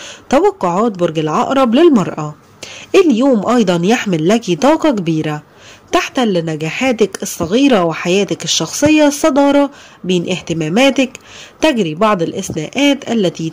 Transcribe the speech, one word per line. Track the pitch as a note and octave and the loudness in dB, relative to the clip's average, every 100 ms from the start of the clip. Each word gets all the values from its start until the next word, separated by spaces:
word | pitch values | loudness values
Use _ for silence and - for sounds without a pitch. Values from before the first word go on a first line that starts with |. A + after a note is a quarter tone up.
| - - - | -18 -18 -2
توقعات | C4+ G4+ G4 F3+ F3 A#3+ | 2 2 0 -2 0 -2
برج | F#3 E3+ D#3+ | 0 -2 -2
العقرب | D#3 D#3+ - C4+ B3+ B3 | -2 -2 0 0 2 4
للمرأة. | F4 A#3 D#3 - D3+ D3+ _ - - - - F#4+ | 6 4 0 -6 -10 -12 _ -20 -20 -20 0 2
اليوم | F4 G#3+ C#4 A3+ E3+ | 4 4 2 2 2
أيضاً | B3 F#3 E3+ | 2 2 2
يحمل | F3+ A#3+ G#3 E3 D#3+ | 0 0 0 -2 2
لك | A#3 G#3 E3+ | 0 0 0
طاقة | C4+ D#4 D#4+ | 2 2 0
كبيرة | G#3+ E3 D#3 D#3 D3+ - - - - - | -2 -2 -2 -4 -6 -12 -20 -20 -20 -4
تحتل | F4 - - A#3 F3 D#3+ | -2 -2 -2 0 0 -2
نجاحاتك | D#3 D#3+ - C4 A3+ G3+ - | -6 -6 -2 -2 0 -2 -4
الصغيرة | G#3 - E3 A#3 C#4 G#3+ | -10 -6 -2 2 4 2
وحياتك | E3+ D#3 F3 F#3+ G3+ D#3 | 0 -2 -2 0 0 -4
الشخصية | D#3+ - D#3+ - D4 D#4 D4 | -4 -4 -4 -2 2 4 2
الصدارة | C#4+ D#4+ C#4 C#4+ C#4+ C#4+ - - - | 2 0 2 2 2 0 -4 -20 -10
بين | F3 F3+ E3+ | -2 -2 -2
اهتماماتك. | F3+ - E3 D#3 G3+ C#4 C#4 B3+ - - - - - | -6 -6 -4 -2 2 2 2 -2 -6 -20 -20 -20 -2
تجري | D#4 A#3+ E3 D3+ | 0 0 -2 0
بعض | G#3+ G3 | 0 0
الاستثناءات | D#3+ F#3+ - D#3+ D3+ - C#4+ C#4 - | -2 -6 -8 -8 -6 0 0 0 -2
التي | A3+ F3 E3 D#3+ | -2 -2 -2 -8